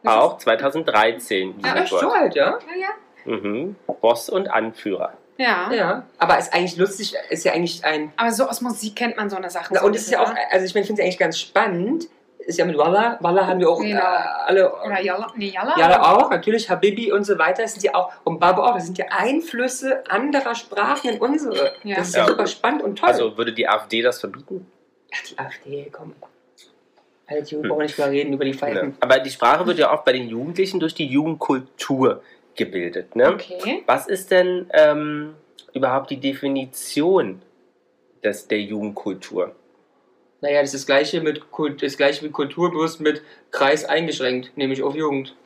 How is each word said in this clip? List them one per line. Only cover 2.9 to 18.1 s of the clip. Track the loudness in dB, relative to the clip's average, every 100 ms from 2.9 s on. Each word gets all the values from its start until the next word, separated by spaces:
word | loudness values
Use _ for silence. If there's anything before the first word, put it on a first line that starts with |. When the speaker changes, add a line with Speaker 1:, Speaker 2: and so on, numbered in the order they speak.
| -8 _ -16 -8
Speaker 1:
ja. | -6
Speaker 2:
Mhm. | -4 -6 -6 -10 -12 0
Boss | 2 2 -2
und | -4 0
Anführer. | -2 -2 -8 -6 -4 -4 -8 _ -4
Speaker 1:
Ja. | -2 0 -2
Speaker 3:
Ja. | -2 -2 -4 -8 _
Aber | 2 2
ist | 2
eigentlich | -2 -2 0
lustig, | -2 -2 -8 -8 -6
ist | -2
ja | 0
eigentlich | 0 -2 -4
ein | -4 -4 -6 -2
Speaker 1:
Aber | -2
so | 0
aus | -2 -2
Musik | -6 -6 -8
kennt | -6 -6 -4
man | -6
so |
eine | -6 -8
Sache | -8 -2
Speaker 3:
Na, | 2
Speaker 1:
so | 4
Speaker 3:
und | 2
es |
ist | 0
ja | 2
auch, | 2
Speaker 1:
oder? | 0 0
Speaker 3:
also | 0
ich | 2
meine, | -2
ich | 0
finde | 0
es | 0
eigentlich | 2
ganz | -2 -2
spannend. | -2 0 0 0 -2 -2 -6 _ _ _
Ist | -6 0
ja | 0
mit | 2
Walla, | 4 4 2 0
Walla | 2 2 2
haben | 2
wir | 2
auch, | 2
Speaker 1:
Genau. | 0 0
Speaker 3:
äh, | 2 0 -2 -4 2
alle | 4 4 2
Speaker 1:
Oder | -4 -4
Jalla, | -2 -4 -6
nee, | -8 -6
Jalla | -4 0 4
Speaker 3:
Jalla | 6 8
Speaker 1:
auch. | 8 6
Speaker 3:
auch, | 4
natürlich, | 2 2 0 0
Habibi | 2 2 2 0
und | 0
so | 2 2
weiter, | 2 0
das | -4
sind | -2
ja | 0
auch, | 0 -2